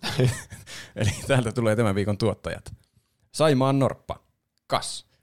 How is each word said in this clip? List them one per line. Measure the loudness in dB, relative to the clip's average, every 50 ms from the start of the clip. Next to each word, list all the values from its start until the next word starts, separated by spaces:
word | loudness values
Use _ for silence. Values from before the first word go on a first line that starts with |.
| -8 -4 0 2
<laughs> | 2 2 2 -2 -8 -14 -18 -18 -18 -16 -16 -16 -16 -12 -6
Eli | -2 0 0 0 -2 0
täältä | 0 2 2 2 0
tulee | 0 0 2 2 2
tämän | 4 2 2 2
viikon | 2 0 0 0 0
tuottajat. | 0 0 0 -2 -6 -8 -8 -8 -12 -16 -18 -20 _ _ _ _ _ _ _ _ _ _
Saimaan | -2 2 2 4 4 4 4 2 4 2
Norppa, | 2 0 0 -4 _ -12 -12 -12 _ _ _ _ _ _ _ _ _
Kas, | -2 -2 -2 -2 -4 -10 -12 -14 _ _ _